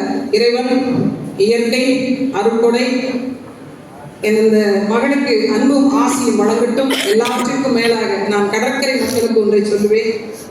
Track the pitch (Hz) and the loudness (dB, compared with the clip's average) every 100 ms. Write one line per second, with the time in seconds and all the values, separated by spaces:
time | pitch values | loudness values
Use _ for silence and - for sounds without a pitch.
0 | 277 - - 214 240 240 254 254 247 - | -2 -4 0 2 2 2 0 0 0 0
1 | - - - - 208 233 233 247 269 254 | -2 -2 -6 -2 0 2 0 0 2 0
2 | 247 262 269 190 226 233 233 240 254 254 | 0 -2 -2 0 0 2 2 2 0 -2
3 | 262 247 247 - - - - - - - | -2 -4 -6 -10 -14 -18 -18 -20 -20 -20
4 | - - 208 220 220 214 208 202 208 233 | -20 -6 0 4 4 4 2 0 0 0
5 | 277 277 - 220 - 214 277 277 - - | 0 0 2 0 2 2 2 4 4 2
6 | - - 226 208 214 226 240 269 269 - | 0 0 0 2 2 2 0 0 -2 -2
7 | 196 220 240 220 247 277 262 240 233 226 | 0 0 0 -2 -2 -2 0 0 0 0
8 | 208 196 196 208 202 220 262 269 269 254 | -2 -2 -2 0 0 -2 -2 -2 -2 -2
9 | 220 240 226 226 202 208 208 202 208 220 | -2 -2 0 2 2 2 2 0 2 2
10 | 220 226 - - - | 0 -4 -8 -14 -16